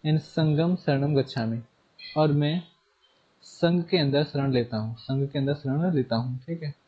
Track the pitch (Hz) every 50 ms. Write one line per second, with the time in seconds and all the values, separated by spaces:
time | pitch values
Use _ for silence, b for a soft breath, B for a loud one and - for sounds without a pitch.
0 | - 151 156 156 - - - 165 156 156 147 147 165 175 185 175 - - 143 135
1 | 139 147 151 139 131 - - 123 113 113 117 117 113 _ _ _ _ _ _ -
2 | - - - 151 156 151 143 147 147 147 160 180 170 - _ _ _ _ _ _
3 | _ _ _ _ _ _ _ _ - - - - 175 170 175 175 165 - 196 175
4 | 147 139 135 143 151 147 - 143 139 135 127 123 117 120 117 107 110 113 117 -
5 | - - 135 135 139 139 - 147 135 139 143 139 - 135 135 147 170 185 170 139
6 | 127 - 117 113 123 127 127 127 - - 170 165 160 143 139 _ _